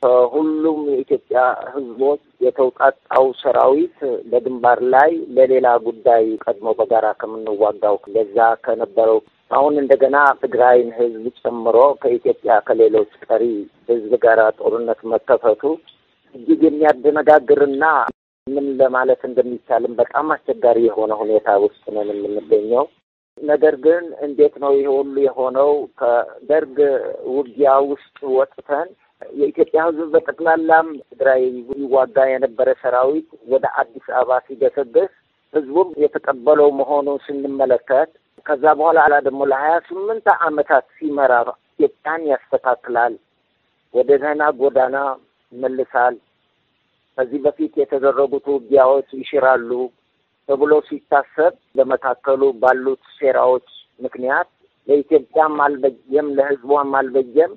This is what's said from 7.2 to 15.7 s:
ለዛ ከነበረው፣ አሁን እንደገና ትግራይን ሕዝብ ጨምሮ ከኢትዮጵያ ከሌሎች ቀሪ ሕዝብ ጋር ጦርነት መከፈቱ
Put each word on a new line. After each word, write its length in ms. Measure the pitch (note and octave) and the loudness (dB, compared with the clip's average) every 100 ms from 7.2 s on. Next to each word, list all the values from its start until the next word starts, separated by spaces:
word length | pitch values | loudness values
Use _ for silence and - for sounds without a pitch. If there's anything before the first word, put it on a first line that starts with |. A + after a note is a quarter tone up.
| A2 A2 A2 G#2 G#2 G2+ G#2+ G2+ - | -10 -10 -8 -2 -2 0 -2 -2 -4
ለዛ 260 | G2+ G#2+ G#2 A2+ A2+ | -4 -2 0 0 0
ከነበረው፣ 580 | - A2+ A2 - A2 A2 - _ _ | -4 -6 -4 0 2 2 -2 _ _
አሁን 220 | B2+ C#3+ D3 | 0 0 0
እንደገና 420 | C3+ C3+ C3 C#3 C#3+ C3 | 2 2 2 4 2 2
ትግራይን 520 | C3 A2+ B2 B2 A#2 | -4 2 4 4 2
ሕዝብ 340 | A#2+ A#2+ A2+ A2+ - | -2 -4 -4 -12 -8
ጨምሮ 420 | A#2 A#2+ A2+ A2+ C#3 C#3 | -8 -6 0 4 4 2
ከኢትዮጵያ 560 | C3 A#2+ - A#2 A2 A2 | -2 -2 -2 -4 0 0
ከሌሎች 500 | - A2+ A2 G#2+ G#2 _ | 0 2 2 2 -2 _
ቀሪ 220 | - A2+ A#2 G#2+ G2+ _ - | -4 -2 -2 -4 -10 _ -4
ሕዝብ 280 | A#2+ G#2+ A#2 | -4 -2 0
ጋር 200 | A#2 A2 A2 - | 4 4 2 0
ጦርነት 460 | - A2 A#2 A2 A2 | -4 -4 -4 -6 -4
መከፈቱ 560 | A2 - A#2+ A#2 G#2+ C#3 | -6 0 0 2 0 -2